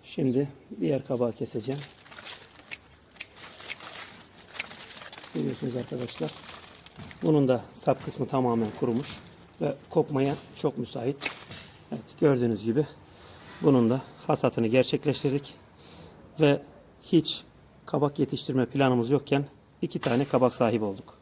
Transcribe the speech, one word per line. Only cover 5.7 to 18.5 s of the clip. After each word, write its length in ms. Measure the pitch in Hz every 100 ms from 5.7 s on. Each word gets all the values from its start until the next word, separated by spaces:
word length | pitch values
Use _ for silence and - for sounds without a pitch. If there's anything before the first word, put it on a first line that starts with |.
| 123
arkadaşlar. 560 | 117 135 123 - 156 - - - - - - - - -
Bunun 240 | 170 151 135
da 180 | 123 - -
sap 260 | 131 131 -
kısmı 220 | - 127
tamamen 400 | 135 127 117 107 -
kurumuş 280 | 127 117 147 - - - - -
ve 140 | 151 139 -
kopmaya 460 | 165 151 135 139 135 - -
çok 220 | 151 -
müsait. 540 | 120 131 120 143 - - - - - - -
Evet, 280 | - - -
gördüğünüz 440 | 156 131 120 104
gibi 220 | 110 117 151 - - - - - - -
bunun 280 | 156 131 113
da 120 | 127 - - -
hasatını 400 | 143 131 - 113
gerçekleştirdik 840 | 127 123 143 151 131 143 139 143 - - - - - - - - -
ve 220 | 147 143 - - - -
hiç 420 | - 170 160 - - - - - -
kabak 340 | 143 143 143
yetiştirme 460 | 139 131 -